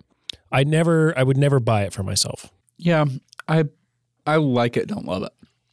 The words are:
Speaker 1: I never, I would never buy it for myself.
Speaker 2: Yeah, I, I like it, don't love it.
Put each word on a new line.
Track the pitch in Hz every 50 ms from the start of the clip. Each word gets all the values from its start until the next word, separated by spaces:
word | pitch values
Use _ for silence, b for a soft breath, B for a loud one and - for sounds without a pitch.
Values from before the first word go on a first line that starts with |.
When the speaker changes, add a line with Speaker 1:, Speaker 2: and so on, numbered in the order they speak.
| _ _ _ _ B B B B B B
Speaker 1:
I | - 135 143
never, | 147 156 160 170 170 165 160 156 156 170
I | 131 131
would | 131 135
never | 135 143 143 139 131
buy | 113 120 110 104 101
it | 98 -
for | - 95
myself. | 98 98 - - - - - - - _ _ _ _ _
Speaker 2:
Yeah, | - - 175 170 156 151 143 131 135 _ _ _ - -
I, | - 160 160 156 147 _ _ _ _ _ _ _ _ _ _ -
I | 151 156
like | 160 151 139 123 120 120 120 -
it, | 120 -
don't | - 104 - -
love | - 90 95 -
it. | - _ _ _ _ _ _ _ _